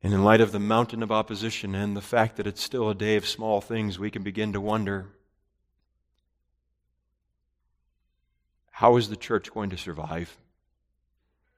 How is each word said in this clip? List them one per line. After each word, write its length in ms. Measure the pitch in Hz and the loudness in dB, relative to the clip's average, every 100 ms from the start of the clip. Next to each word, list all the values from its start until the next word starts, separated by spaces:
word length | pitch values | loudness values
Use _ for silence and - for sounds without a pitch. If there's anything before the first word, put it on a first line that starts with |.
And 140 | 98 | 2
in 80 | 98 | 4
light 180 | 101 110 | 6 8
of 120 | 110 | 6
the 80 | 104 | 2
mountain 420 | 101 110 117 117 | 2 2 2 -2
of 80 | 110 | -2
opposition 640 | 110 107 101 113 - 101 | -2 -2 -6 -6 -6 -6
and 220 | 98 104 101 | -4 -4 -6
the 40 | |
fact 360 | 98 120 110 - | -2 2 2 0
that 100 | 101 | -6
it's 160 | 101 | -6
still 260 | - 131 110 | -6 -2 -2
a 60 | |
day 220 | 98 104 107 | -2 0 0
of 100 | 98 | 0
small 340 | - 110 104 | -6 0 -2
things, 380 | - 113 107 90 | 0 -4 -4 -4
we 140 | 104 | -6
can 100 | 107 | -6
begin 300 | 98 101 107 | -8 -4 -4
to 80 | 101 | -2
wonder, 480 | 101 107 98 98 95 _ _ _ _ _ _ _ _ _ _ _ _ _ _ _ _ _ _ _ _ _ _ _ _ _ _ _ _ _ _ _ _ _ _ _ _ | -2 -2 -2 -4 -8 _ _ _ _ _ _ _ _ _ _ _ _ _ _ _ _ _ _ _ _ _ _ _ _ _ _ _ _ _ _ _ _ _ _ _ _
how 260 | - 113 120 | 4 6 6
is 120 | 104 | 2
the 80 | 104 | -6
church 360 | - 110 - | -2 -4 -2
going 180 | - 101 | -6 -6
to 60 | 90 | -6
survive? 640 | - 78 80 82 85 - _ _ _ _ _ _ _ _ _ _ _ | -10 -8 -8 -8 -8 -14 _ _ _ _ _ _ _ _ _ _ _